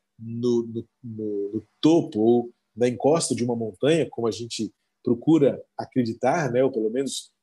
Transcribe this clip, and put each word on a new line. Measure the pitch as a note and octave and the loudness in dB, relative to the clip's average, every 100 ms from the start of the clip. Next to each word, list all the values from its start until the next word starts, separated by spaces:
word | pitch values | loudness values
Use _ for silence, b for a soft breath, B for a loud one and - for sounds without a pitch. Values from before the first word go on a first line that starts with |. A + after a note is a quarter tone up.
| _ - | _ -18
no, | A2+ A#2 B2 A#2+ | -12 -2 0 0
no, | A#2 A2+ A2+ _ | 0 -8 -10 _
no, | A#2+ A2 G#2+ G2+ G2+ | -14 -8 -6 -4 -4
no | G#2+ - _ | -6 -10 _
topo | D3+ E3+ D3+ G#2+ | 4 4 2 2
ou | A2+ A#2+ A#2 - _ G#2+ | 4 4 0 -10 _ -2
na | B2 | -2
encosta | A#2 C3+ E3 - | 2 2 2 0
de | - | -2
uma | A#2+ A#2 | -2 -4
montanha, | A2 - C#3 E3 B2+ | -6 -2 0 2 0
como | - A#2 | -2 -4
a | |
gente | G#2 A#2 - G#2 - _ _ | -4 -8 -8 -8 -10 _ _
procura | - A#2 - D#3+ C3 G2 - - | -2 0 4 4 4 2 -8 -14
acreditar, | A2+ C3 A2+ A#2 A#2 A#2 C#3 | -4 -2 -2 -2 0 0 0
né, | A#2+ | 0
ou | C3 | 0
pelo | A2+ A2 | 0 -2
menos | B2 C3+ - - _ | -2 -4 -8 -12 _